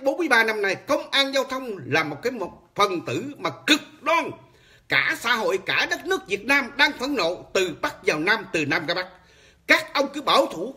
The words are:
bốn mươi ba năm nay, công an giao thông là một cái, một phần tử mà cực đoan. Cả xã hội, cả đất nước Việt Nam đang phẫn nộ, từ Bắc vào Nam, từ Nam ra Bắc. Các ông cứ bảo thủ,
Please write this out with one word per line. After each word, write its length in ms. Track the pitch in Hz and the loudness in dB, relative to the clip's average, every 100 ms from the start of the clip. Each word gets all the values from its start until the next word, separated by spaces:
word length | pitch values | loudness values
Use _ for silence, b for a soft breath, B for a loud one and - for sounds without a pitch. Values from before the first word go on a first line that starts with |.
bốn 160 | 277 311 | -2 0
mươi 100 | 320 | 4
ba 160 | 233 | 4
năm 180 | 220 214 | 4 0
nay, 120 | 196 | -2
công 360 | 170 - 294 - | -2 0 -2 2
an 240 | 269 269 | 0 2
giao 100 | 269 | 0
thông 340 | 254 262 262 190 120 | -2 -4 -6 -8 -2
là 180 | 151 | 0
một 120 | 156 143 | 0 -4
cái, 100 | 240 | -4
một 380 | 247 175 - _ | -4 -8 -10 _
phần 260 | - 202 190 - | 0 0 0 -4
tử 180 | - 269 269 | -6 -6 -6
mà 120 | 180 127 - | -8 -4 2
cực 140 | 302 - - | 2 0 -6
đoan. 300 | 285 330 240 - - b b b - | 0 0 0 -8 -18 b b b 0
Cả 280 | 135 139 302 | 2 2 0
xã 140 | 233 | 0
hội, 240 | 240 185 190 | 0 0 0
cả 280 | - 147 285 | -2 -2 0
đất 160 | 339 311 | -2 -2
nước 200 | 381 - | -4 -2
Việt 160 | 190 | -4
Nam 260 | 220 285 233 233 | 2 2 2 2
đang 160 | 294 285 | 0 2
phẫn 160 | 262 | -4
nộ, 360 | 269 170 180 - | 0 0 -2 -2
từ 220 | 196 185 143 | 0 0 -2
Bắc 260 | 294 - 196 | -6 -2 0
vào 140 | 156 | 0
Nam, 240 | 175 220 190 | 2 0 0
từ 140 | 170 143 | -2 0
Nam 200 | 165 156 | -2 -2
ra 80 | |
Bắc. 140 | 175 180 b b b b b - | -4 -6 b b b b b 2
Các 280 | 320 - | 2 2
ông 140 | 285 277 | -2 -2
cứ 80 | 302 | -2
bảo 240 | 233 208 339 | 2 4 4
thủ, 280 | 160 220 | -2 -8